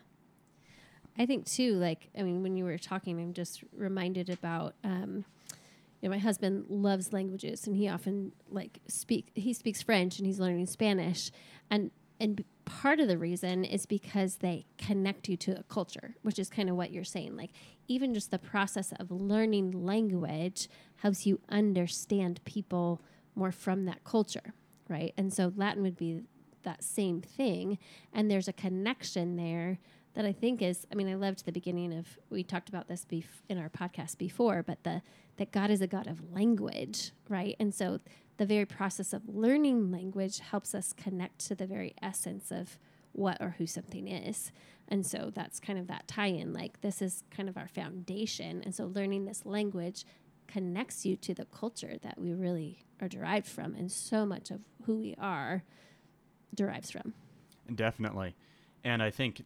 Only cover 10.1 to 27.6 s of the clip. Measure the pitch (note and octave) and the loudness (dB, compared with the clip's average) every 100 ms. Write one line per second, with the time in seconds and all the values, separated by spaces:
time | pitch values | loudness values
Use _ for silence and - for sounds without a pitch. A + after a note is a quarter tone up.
10.1 | F3+ G3 F#3+ F#3 F3 F#3 - G#3+ F#3+ E3+ | 2 0 2 2 2 0 2 4 4 2
11.1 | F3 - - - - - G#3 G3+ _ _ | 0 -4 -10 -20 -18 0 0 0 _ _
12.1 | - G#3+ G#3 - _ - - C#4 D#4 B3+ | -2 0 0 -4 _ -12 0 4 6 6
13.1 | E3+ E3+ F3 F3+ F#3 F#3 G3 - G3+ - | 4 2 0 0 2 2 0 0 -2 2
14.1 | G3 F#3+ - F3+ E3+ - - F#3+ G3+ F#3+ | 2 2 2 0 -2 -6 -8 0 2 2
15.1 | G3 - F3 - F#3 - G#3 F3 - - | 0 -2 -2 0 -2 -2 -2 -2 -6 -12
16.1 | - G#3+ G#3 F#3+ - F#3 F3+ F3 E3+ F#3 | -4 -2 0 -2 0 2 2 0 -4 -6
17.1 | F#3 - - F3 - - - - B3 C4+ | -6 -6 -8 -12 -14 -20 -18 -2 2 2
18.1 | A3 - F#3+ - G#3 G3 G3+ F#3+ A3 F3 | 2 0 -4 0 2 2 0 -4 -6 -6
19.1 | F3+ G3 G#3+ A3 G3+ F#3 F#3 F3+ G#3+ G#3+ | -2 4 6 6 4 2 0 2 4 4
20.1 | F3+ - D#3 F3+ - - - - - G#3 | 2 0 0 -2 -2 -8 -10 -20 0 2
21.1 | F#3+ G3+ G3 - G#3 G#3 F#3 F3 - - | 4 4 2 2 4 6 4 2 0 0
22.1 | G3+ F3+ E3+ - G#3 - F3+ F3 E3+ - | 2 2 0 -4 -6 0 2 4 2 -4
23.1 | - _ - F#3 F3+ - F#3+ F#3 - - | -20 _ -2 0 0 0 2 0 -4 2
24.1 | A3+ G#3 - - - _ - - D3+ D#3+ | 2 4 0 -10 -16 _ -20 -6 -2 -2
25.1 | - F#3+ F#3+ F3+ G3+ G3+ G3+ F#3+ F3 E3 | 0 0 4 2 4 0 2 0 0 -2
26.1 | E3 A#3 - - - F#3 D#3+ - - G3 | -2 -8 -20 -20 -10 -8 -6 -4 0 2
27.1 | E3+ - - C4 F3 | 0 -4 0 2 2